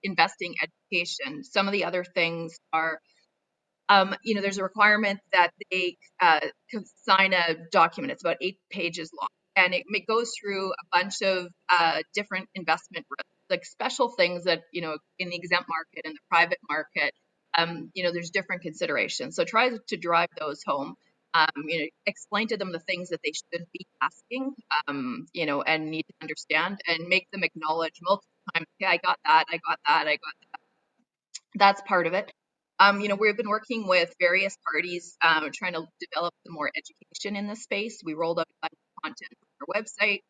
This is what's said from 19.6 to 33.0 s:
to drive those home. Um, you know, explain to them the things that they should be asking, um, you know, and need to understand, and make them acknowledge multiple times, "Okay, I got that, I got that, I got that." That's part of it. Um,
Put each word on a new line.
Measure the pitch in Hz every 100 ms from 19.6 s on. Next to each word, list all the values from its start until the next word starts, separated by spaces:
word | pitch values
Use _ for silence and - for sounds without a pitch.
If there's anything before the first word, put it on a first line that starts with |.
| 247 233 -
to | 202
drive | 170 170 170 -
those | 156 147 -
home. | 143 139 135 _ _ _
Um, | 165 156 143 151
you | 165
know, | 151 _ -
explain | 196 - 202 220
to | 214
them | 190
the | 165
things | - 185 180
that | 165
they | 151
should | 156 - 170 170
be | - 185 _
asking, | - - _ 247 269 277 - 151 147
um, | 143 127 117 -
you | - 156
know, | 143
and | - 156 156
need | 160
to | - -
understand, | 156 151 - 151 175 202 -
and | 165 175
make | 185 185
them | 190
acknowledge | 165 - 156 160 185 -
multiple | 175 196 _ _ -
times, | 170 160 _
"Okay, | 190
I | 175
got | - -
that, | 151 160 151
I | 170 165
got | 160 147
that, | 160 151
I |
got | 151 156 - _
that." | - _ _ _ _ _ _ _ - _
That's | 202 196 196
part | - 190 165
of |
it. | 185 208 - _ _ _ _
Um, | 196 202